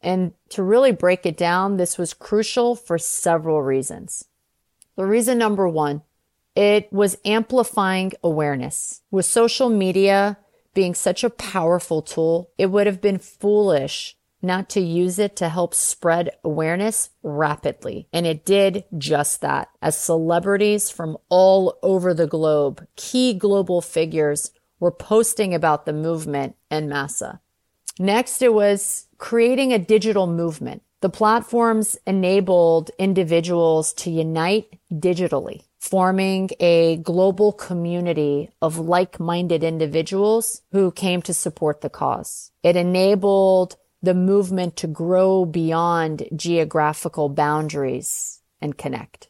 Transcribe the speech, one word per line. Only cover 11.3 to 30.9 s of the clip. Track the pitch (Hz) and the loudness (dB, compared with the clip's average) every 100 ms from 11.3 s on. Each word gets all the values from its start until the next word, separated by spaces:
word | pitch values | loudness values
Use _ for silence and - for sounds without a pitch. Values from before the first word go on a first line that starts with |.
| - - 190 165 175 - 160 | -4 -6 -2 0 0 0 -4
tool, | - - 160 170 180 _ | -4 -2 0 0 -2 _
it | 190 | 0
would | 202 202 | 2 2
have | 190 | 2
been | 208 190 | 0 -2
foolish | - _ 202 208 202 151 139 - - - _ _ | -6 _ 0 2 4 2 0 -8 -12 -16 _ _
not | 180 185 190 | -4 -2 -2
to | - | -2
use | 180 170 185 180 | 0 0 0 0
it | 202 202 | -2 -2
to | 170 | -4
help | 165 175 | -2 -2
spread | - - - 170 170 170 - | -2 -4 -2 0 0 -2 -6
awareness | 160 151 160 175 214 220 - _ | -6 -2 -2 -2 -2 -4 -6 _
rapidly. | - 147 151 151 147 - - - 156 | -8 -2 -2 -2 -6 -6 -10 -12 -8
And | 165 170 | -4 -2
it | 156 - | -4 0
did | 196 196 170 - 165 | 0 2 -6 -8 -10
just | 143 147 147 - | -2 -2 0 -4
that, | 143 135 135 _ | -2 -4 -4 _
as | - 151 | -4 -4
celebrities | - 165 160 170 180 202 208 208 - | -2 -2 2 0 0 2 2 0 -2
from | - 165 156 _ | -6 -10 -10 _
all | 180 190 190 185 - | 6 6 6 4 0
over | 202 190 180 | 0 2 2
the | 165 160 | 2 0
globe, | 160 156 151 143 - - - | 0 2 2 0 -4 -18 -18
key | - 254 254 | -6 0 0
global | 196 208 202 190 180 | 2 2 2 2 -2
figures, | - - 165 160 151 147 - _ _ _ | -2 -2 -2 0 0 -2 -6 _ _ _
were | 175 | -2
posting | - - 220 226 - 202 | -2 0 2 2 0 -2
about | 170 160 147 - | 0 0 0 -2
the | |
movement | 151 160 165 160 143 139 - _ | -4 -4 -4 -6 -6 -6 -10 _
en | 156 151 | -6 -4
masse. | 143 139 - - - _ _ _ _ - - | -6 -6 -8 -10 -14 _ _ _ _ -20 -4
Next, | 185 214 247 - | 0 0 0 0
it | 254 | 2
was | 214 202 202 - - - _ | 4 4 2 -2 -8 -12 _
creating | - 233 233 254 269 | -4 2 2 2 2
a | 233 | 0
digital | 170 214 214 202 185 | 4 2 4 0 0
movement. | 170 170 156 - - _ | 0 -2 -4 -12 -12 _